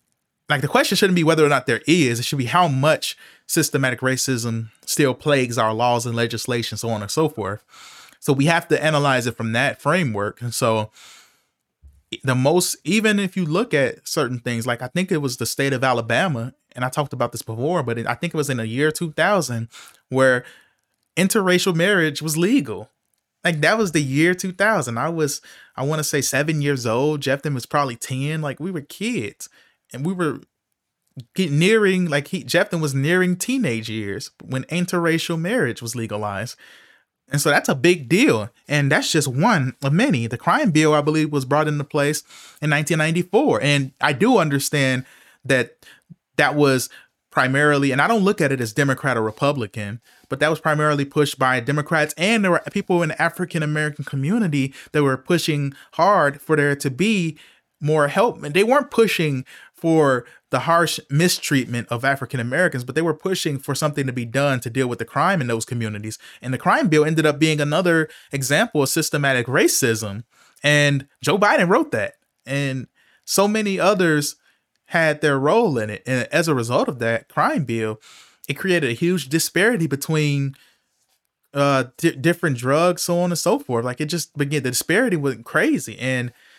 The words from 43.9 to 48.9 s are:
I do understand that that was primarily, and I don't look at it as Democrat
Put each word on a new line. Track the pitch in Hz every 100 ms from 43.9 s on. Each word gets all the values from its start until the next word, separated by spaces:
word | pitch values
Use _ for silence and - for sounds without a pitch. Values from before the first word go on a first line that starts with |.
| -
I | 147
do | 135 220 233
understand | 156 139 - 151 135 127 127 - _ _
that | 123 131 120 _ - - _ - _ -
that | 143
was | 147 143 131 - - _ _ _
primarily, | - 131 135 147 143 139
and | 131
I | 160
don't | 226
look | 190 208
at | 147
it | 135
as | 117
Democrat | - 139